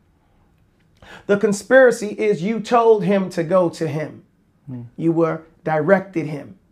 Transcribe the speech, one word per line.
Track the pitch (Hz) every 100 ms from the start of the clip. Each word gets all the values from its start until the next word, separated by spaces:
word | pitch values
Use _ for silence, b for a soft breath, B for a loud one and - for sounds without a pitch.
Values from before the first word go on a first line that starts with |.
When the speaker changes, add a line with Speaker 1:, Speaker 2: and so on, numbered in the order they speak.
| _ _ _ _ _ _ _ _ _ _ B B B
Speaker 1:
The | 202
conspiracy | 214 202 - - 254 226 208
is | 202 214 185
you | 180 226
told | 202 247 226 214
him | 180 202 185
to | 180
go | 156 190 175
to | 165 160
him. | 147 143 110 - _ _ _ -
Speaker 2:
Hmm. | 127 120 -
Speaker 1:
You | 165
were | 165 165 160 - _
directed | - 156 151 190 190 165 151
him. | 151 131 95 _